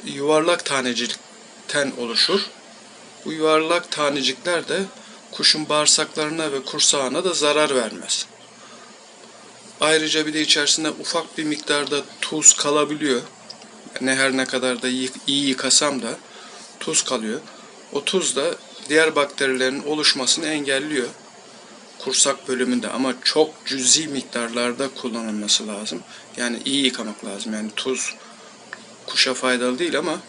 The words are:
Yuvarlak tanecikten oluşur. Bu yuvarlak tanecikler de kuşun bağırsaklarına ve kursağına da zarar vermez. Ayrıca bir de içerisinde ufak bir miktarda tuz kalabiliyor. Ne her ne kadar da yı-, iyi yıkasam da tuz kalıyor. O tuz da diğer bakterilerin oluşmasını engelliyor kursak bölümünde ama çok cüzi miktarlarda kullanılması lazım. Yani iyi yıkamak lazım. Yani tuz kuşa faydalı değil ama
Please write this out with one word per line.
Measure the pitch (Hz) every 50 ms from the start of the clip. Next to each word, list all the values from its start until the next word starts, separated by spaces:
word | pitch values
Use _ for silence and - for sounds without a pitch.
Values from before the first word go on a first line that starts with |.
| -
Yuvarlak | - 147 139 139 147 156 156 160 175 175 170 -
tanecikten | - 143 135 123 127 120 113 120 110 107 - - - - - - - - - - - - 147 139 135 - 123
oluşur. | 120 117 113 110 - - 180 202 - - - - - - - - - - - - - - - - -
Bu | 151
yuvarlak | 156 160 156 156 156 156 160 160 170 175 175 -
tanecikler | - 151 151 143 139 143 135 127 131 127 - 175 180 165 131 -
de | 143 180 196 190 - - - - - - - -
kuşun | - - 151 - - 156 156 147
bağırsaklarına | 151 151 151 147 - - 156 - - 156 151 151 160 165 160 151
ve | 139 135
kursağına | 131 - - 147 - - - 143 135 127 127 160 180
da | 185 170
zarar | - 147 147 147 151 151 147 139
vermez. | 127 117 107 101 90 - - - - - - - - - - - - - - - - - - - - - - - - - - - - - - - - - - - -
Ayrıca | 147 151 160 160 156 151 147 156 156
bir | 151 151
de | 156
içerisinde | 151 - - 156 147 143 - 160 160 151
ufak | 131 120 - - - 170 160 - - -
bir | 156
miktarda | 151 147 147 - - 147 147 143 131 147 143 139 - - -
tuz | - - 160 156 147 -
kalabiliyor. | - - - 147 147 151 147 143 151 151 151 147 127 120 - - - - - - - - - - - - - - - -
Ne | 131 131 131
her | 135 135 135 127
ne | 135 131
kadar | 127 - 127 123 127 127 117
da | 120 127
yı-, | 127 131 127 127 127 - -
iyi | - 139 139 143
yıkasam | 139 131 127 - 131 123 - 151 147 135 127
da | 113 113 139 - - - - - - - - - - - - -
tuz | - - 156 -
kalıyor. | - - 131 117 110 110 110 147 - - - - - - - - - -
O | - 143 -
tuz | - - 185 165 143 -
da | 135 139 170 170 - - - - - - -
diğer | 147 156 160 160 151
bakterilerin | 147 143 135 - - 143 135 131 127 131 131 131 143
oluşmasını | 123 143 156 151 147 143 - 143 127 120 - 156 160
engelliyor | 156 156 151 143 135 139 135 143 151 151 131 120 - - - - - - - - - - - - - - - - - - - -
kursak | 131 131 - - 139 131 - - -
bölümünde | 127 120 127 127 123 123 113 107
ama | - 123 131 131 123 123 -
çok | - - 151 156 156 - - -
cüzi | - 135 135 127 123 - 156 160 151
miktarlarda | 143 131 123 - - 120 120 117 117 120 120 123 120 123 139 135
kullanılması | 131 - - 123 110 117 113 110 107 104 104 104 - - 117 107
lazım. | 107 101 110 107 - 175 - - - - - - -
Yani | - 123 120 117 113 110
iyi | 135 135 139 139
yıkamak | 127 123 - 113 107 104 - -
lazım. | 107 98 101 110 113
Yani | 110 107 110 107 -
tuz | - - 131 131 127 - - - - - - - - - - - - - - - - - - - - -
kuşa | - - - - 135 127
faydalı | - - 127 127 120 123 127 127 131
değil | 175 165 135 139
ama | - - 156 190 185